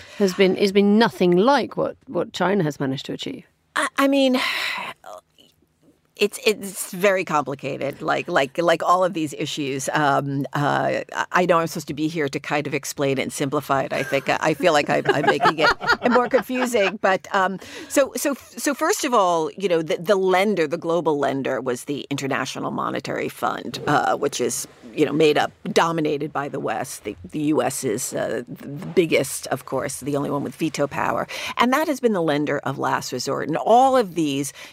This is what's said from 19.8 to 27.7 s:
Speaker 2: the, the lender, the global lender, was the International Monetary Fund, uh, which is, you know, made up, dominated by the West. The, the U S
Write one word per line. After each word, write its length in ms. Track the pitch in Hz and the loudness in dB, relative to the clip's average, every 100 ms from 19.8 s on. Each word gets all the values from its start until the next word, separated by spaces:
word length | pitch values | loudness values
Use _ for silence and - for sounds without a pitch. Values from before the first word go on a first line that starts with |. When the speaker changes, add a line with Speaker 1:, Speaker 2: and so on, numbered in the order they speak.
Speaker 2:
the, 140 | 160 175 | 0 -2
the 180 | 170 | 2
lender, 540 | 196 185 185 208 185 151 | 2 4 4 4 2 0
the 100 | 165 | -2
global 400 | 165 170 160 143 | 0 0 2 0
lender, 420 | 131 135 131 127 | 0 0 -2 -2
was 240 | 127 123 | -2 -4
the 220 | - 139 - | -4 -8 -6
International 600 | 139 139 131 135 131 135 | -6 -2 -2 -4 -6 -6
Monetary 580 | 147 131 127 - - 147 | -4 -4 -4 -6 -6 -6
Fund, 520 | - 120 104 - 131 117 | -4 -4 -4 -8 -8 0
uh, 280 | 143 - 135 | 2 2 0
which 240 | 139 - | -2 -2
is, 280 | 120 - - - 120 | -4 -4 -10 -16 -12
you 100 | 107 | -2
know, 80 | 139 | 0
made 240 | 147 156 143 | 4 4 4
up, 140 | 101 - - | 0 -4 -2
dominated 600 | 160 170 165 151 147 151 | 2 2 0 -2 -2 -4
by 160 | 139 143 | -6 -6
the 120 | 147 | -6
West. 420 | 139 110 127 - | -4 -4 -6 -8
The, 140 | - - - | -12 -12 -10
the 120 | 151 | -4
U 200 | 151 151 | 0 2
S 220 | 120 | 0